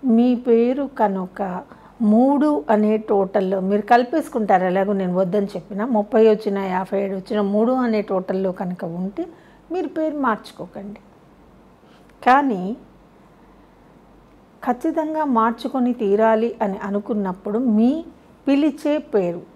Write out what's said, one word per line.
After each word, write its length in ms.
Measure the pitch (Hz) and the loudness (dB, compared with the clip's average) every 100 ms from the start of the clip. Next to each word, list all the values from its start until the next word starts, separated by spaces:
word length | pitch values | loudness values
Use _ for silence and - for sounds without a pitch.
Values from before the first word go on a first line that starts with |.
| 269 226 | 2 4
మీ 100 | 247 240 247 | 4 2 2
పేరు 380 | 233 240 269 277 - | 4 4 0 -6 0
కనుక 400 | 214 190 185 - 190 185 - - - - 214 | 0 0 -6 -6 -6 -6 -10 -20 -20 -2 2
మూడు 380 | 220 262 285 302 294 - | 4 4 4 2 0 0
అనే 180 | 214 214 214 214 | 2 2 0 0
టోటల్లో 480 | 202 190 202 190 190 190 | 0 2 0 0 -2 0
మీరు 160 | 208 208 | -2 4
కలిపేసుకుంటారు, 760 | 240 247 320 294 247 208 190 185 | 2 4 -2 -2 -4 2 2 2
ఎలాగో 220 | 185 196 196 | 0 0 0
నేను 140 | 185 180 | 0 0
వద్దని 280 | 190 208 202 | 0 0 -2
చెప్పినా, 320 | 185 - 196 233 220 | -8 -10 -8 -2 -2
ముప్పై 260 | 208 226 220 | 2 4 4
వచ్చినా, 280 | 214 214 196 196 | 4 0 -4 -2
యాభై 240 | 185 190 196 | -4 -2 -4
ఏడు 100 | 196 196 | -2 -6
వచ్చినా, 220 | 185 214 202 | -4 -2 0
మూడు 180 | 208 233 254 240 | 2 2 0 0
అనే 160 | 220 208 | -2 0
టోటల్లో 420 | 190 185 190 190 180 | -4 -2 -2 -2 -4
కనుక 240 | 180 180 175 170 | -6 -6 -8 -6
ఉంటే 240 | 185 208 339 - - - _ | -6 -6 -10 -12 -20 -20 _
మీరు 180 | 339 311 - | -6 -6 -4
పేరు 200 | 311 294 262 | -4 -2 -2
మార్చుకోకండి. 760 | 208 - - 180 - 202 208 - - _ - - - - _ _ - - _ 247 | -4 -8 -16 -16 -14 -16 -16 -20 -20 _ -20 -20 -20 -20 _ _ -20 -20 _ 4
కానీ 360 | 269 277 196 185 262 - - _ _ - _ - - - _ - - _ - _ _ _ _ - | 4 4 -2 -4 -8 -14 -20 _ _ -20 _ -20 -20 -20 _ -20 -20 _ -20 _ _ _ _ -6
ఖచ్చితంగా 560 | 247 330 320 311 311 302 233 | -4 -2 -2 -4 -2 0 2
మార్చుకొని 560 | 226 233 240 262 247 247 | 2 -2 -6 -2 -2 0
తీరాలి 480 | 208 202 220 220 233 - 214 | 0 2 4 2 0 -2 -4
అని 120 | 196 196 | -4 -4
అనుకున్నప్పుడు 680 | 202 208 214 190 185 208 208 262 214 | -6 -4 -4 -4 -6 -6 -2 2 4
మీ 120 | 233 311 339 - - - - | 4 2 -6 -20 -20 -8 0
పిలిచే 480 | 277 302 277 294 302 294 214 | 2 2 0 -2 -2 0 0
పేరు 260 | 180 170 160 | 0 -4 -12